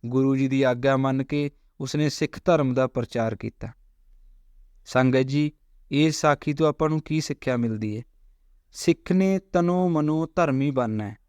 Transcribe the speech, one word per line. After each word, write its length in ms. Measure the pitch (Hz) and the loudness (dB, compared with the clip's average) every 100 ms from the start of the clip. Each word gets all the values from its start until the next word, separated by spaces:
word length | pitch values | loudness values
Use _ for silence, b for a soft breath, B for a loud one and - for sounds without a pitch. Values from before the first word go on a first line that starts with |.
| 117 | -2
ਗੁਰੂ 300 | 127 135 135 | 0 2 2
ਜੀ 120 | 135 | 2
ਦੀ 140 | 135 | 2
ਆਗਿਆ 360 | 135 120 135 135 | 2 2 2 2
ਮੰਨ 260 | 135 135 | 0 -2
ਕੇ 280 | 131 147 143 _ _ _ | -2 -2 -4 _ _ _
ਉਸਨੇ 280 | 135 147 151 | -6 -2 -2
ਸਿੱਖ 300 | - 151 - - | -2 -6 -4 2
ਧਰਮ 280 | 165 135 | 2 2
ਦਾ 140 | 127 131 | 0 0
ਪ੍ਰਚਾਰ 480 | - 117 123 113 113 | -2 -6 -2 -4 -4
ਕੀਤਾ। 320 | 113 - 107 - _ _ _ - - - _ - - _ - | -10 -10 -16 -16 _ _ _ -20 -20 -20 _ -20 -20 _ -4
ਸੰਗਤ 340 | 127 131 131 | 2 4 4
ਜੀ, 320 | 131 143 151 - _ _ _ | 2 0 -2 -4 _ _ _
ਇਸ 300 | 143 156 151 | 2 2 2
ਸਾਖੀ 320 | 156 143 - | 0 0 -2
ਤੋਂ 140 | 143 156 | 0 0
ਆਪਾਂ 220 | - 156 | 2 0
ਨੂੰ 100 | 156 | -2
ਕੀ 220 | - 156 | -2 -4
ਸਿੱਖਿਆ 360 | - 143 - 123 | -4 -6 -4 -2
ਮਿਲਦੀ 400 | 117 110 107 107 | -2 -2 -6 -8
ਹੈ? 60 | 120 _ _ _ _ _ _ | -12 _ _ _ _ _ _
ਸਿੱਖ 400 | - - 165 - | -4 0 0 0
ਨੇ 280 | 185 190 190 | 0 2 0
ਤਨੋ 500 | _ 180 175 180 185 | _ 0 0 0 0
ਮਨੋ 380 | 160 151 156 160 - | 0 0 -2 -2 0
ਧਰਮੀ 360 | 165 131 139 | 0 0 0
ਬਣਨਾ 360 | 131 117 107 104 | 0 -2 -4 -6
ਹੈ। 100 | 104 | -12